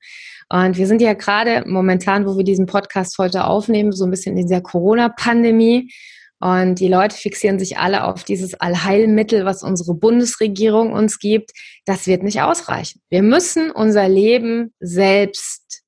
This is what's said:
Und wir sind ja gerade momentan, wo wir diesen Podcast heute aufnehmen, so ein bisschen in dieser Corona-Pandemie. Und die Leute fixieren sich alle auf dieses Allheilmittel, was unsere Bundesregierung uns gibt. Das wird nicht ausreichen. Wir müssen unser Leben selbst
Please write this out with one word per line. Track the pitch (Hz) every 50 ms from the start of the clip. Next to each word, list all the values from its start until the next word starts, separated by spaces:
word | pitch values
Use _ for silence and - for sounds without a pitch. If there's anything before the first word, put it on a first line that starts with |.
| _ - - - - - - - - -
Und | - 180 185 185 180 180
wir | 190
sind | 190 220 220
ja | 240 220
gerade | 202 214 - 202 202 214 226 233 233 247 -
momentan, | - 185 185 185 185 185 180 185 196 196 202 196
wo | 196 190 196
wir | 185
diesen | 196 190 185 190
Podcast | 185 - 202 196 - - 196 185 180 - -
heute | 185 180 185 185 -
aufnehmen, | - 180 214 214 233 220 208 208 214
so | 190 190 190
ein | 180
bisschen | 185 185 - 185 185 185
in | 180
dieser | 175 185 180
Corona-Pandemie. | 180 - - 175 175 202 220 240 240 233 233 - - 247 233 233 233 233 226 226 226 226 240 254 254 247 - - - - - - - _ _ -
Und | 185 180 185 185 185 185 180 185
die | 190 180
Leute | 185 180 196 214 -
fixieren | - - 208 - - - 202 196 185
sich | 190 180 - -
alle | 170 185 196 147 -
auf | - 190 180 -
dieses | - 202 180 190 185 -
Allheilmittel, | - 175 175 175 170 165 196 196 208 226 220 214 214 220 214 226 202 185
was | 196 190 -
unsere | - 180 190 175 170 175 170
Bundesregierung | 160 214 226 240 240 240 233 - - 220 214 196 190 220 220 208 220 226 220
uns | 214 208 214 214 - -
gibt. | - 208 214 214 208 _ - - - - - _ -
Das | 196 190 185 -
wird | 185 185 180
nicht | 190 202 208 214
ausreichen. | 139 - 339 - - - - - 156 - - _ _ -
Wir | 170 185
müssen | 202 220 262 349 349 - - 330 320 320
unser | - - 220 220 208 208 196 190
Leben | 190 196 208 220 240 240 233 233 226 233 233 226 _ -
selbst | 180 175 175 185 196 190 190 202 202 202 - - - - - - _ - - - _